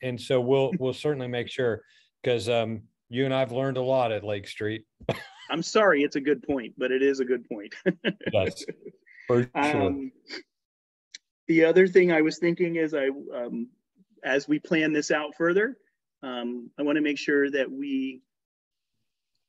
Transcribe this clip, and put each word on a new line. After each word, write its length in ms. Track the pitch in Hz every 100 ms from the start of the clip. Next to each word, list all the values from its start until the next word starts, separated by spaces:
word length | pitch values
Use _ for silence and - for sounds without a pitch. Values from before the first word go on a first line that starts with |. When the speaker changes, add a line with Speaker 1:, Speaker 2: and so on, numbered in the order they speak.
Speaker 1:
And 160 | 127 120
so 180 | - 127
we'll, 300 | 123 135 135
Speaker 2:
<laughs> 80 | -
Speaker 1:
we'll 140 | 131
certainly 340 | 123 151 143 123
make 220 | 120 113
sure, 320 | - 120 113 - _ _ _
'cause, 240 | 131 117 98
um, 340 | 117 113 110 - _ -
you 160 | 120 135
and 80 |
I've 180 | 131 127
learned 260 | 120 139 127
a 40 |
lot 300 | 127 131 120
at 120 | 107
Lake 240 | 101 101 98
Street. 380 | - 107 110 - - -
<laughs> 420 | - - - -
Speaker 2:
I'm 100 | 147
sorry, 400 | - 220 202 147
it's 120 | 143 147
a 60 |
good 200 | 139 135
point, 300 | 131 139 120 -
but 140 | 127
it 100 | 131
is 160 | 139 135
a 60 | 123
good 220 | 123 117
point. 260 | 107 104 - 190
<laughs> 460 | - 220 - -
Speaker 1:
Yes, 320 | 104 95 - - - - - _ - -
for 160 | 120
sure. 60 | 123 - 147 147
Speaker 2:
Um, 300 | 135 139 135 - - - - _ _ _ _ _ _ - _ _ -
the 180 | 160 160
other 220 | 170 190
thing 240 | 185 180
I 100 | 160
was 160 | 156 151
thinking 360 | 175 170 170 165
is 180 | 160
I, 140 | 151 135 139 -
um, 360 | 127 120 120 120 _ _ _ _ _
as 240 | - 139 139
we 120 | 151
plan 340 | - 160 156
this 160 | 151 -
out 240 | 156 151 -
further, 420 | 165 185 233 254 _ _ _ _
um, 480 | 135 123 120 123 117 -
I 60 |
wanna 180 | 147 151
make 160 | 151 139
sure 320 | - 143 139
that 220 | 139 123
we 500 | 135 143 135 135 127 _ _ _ _ _ _ _ _ _ _ _ _